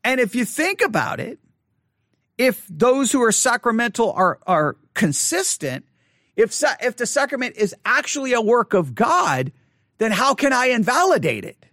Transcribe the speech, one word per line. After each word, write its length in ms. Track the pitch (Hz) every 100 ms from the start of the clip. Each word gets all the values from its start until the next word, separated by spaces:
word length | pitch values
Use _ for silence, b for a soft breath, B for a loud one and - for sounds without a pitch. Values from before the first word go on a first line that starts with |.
And 160 | 247 262
if 140 | 220
you 100 | 240
think 380 | 214 - 339 392
about 360 | 392 214 - -
it, 200 | 226 285 _ _ _ _ _ _ _ _ _ -
if 300 | 254 - -
those 440 | 156 247 262 262
who 100 | 277
are 100 | 233
sacramental 800 | - 254 240 240 220 233 214 220
are, 280 | - 185 - -
are 300 | 170 151 - _
consistent, 920 | - 185 135 - 339 381 - 143 131 _ _ _ _ _ -
if 160 | 220
sa-, 240 | - 285 -
if 140 | 247 -
the 100 | 233
sacrament 500 | 285 277 262 247 -
is 180 | 208 -
actually 480 | 208 262 - 294 269
a 80 | 247
work 340 | 214 240 220
of 200 | 202 143
God, 580 | 113 240 349 240 131 135 _ _ _ _ _
then 140 | 220
how 220 | 196 269
can 180 | 262 277
I 140 | 254 254
invalidate 800 | 240 214 269 381 285 165 110
it? 200 | 92 - _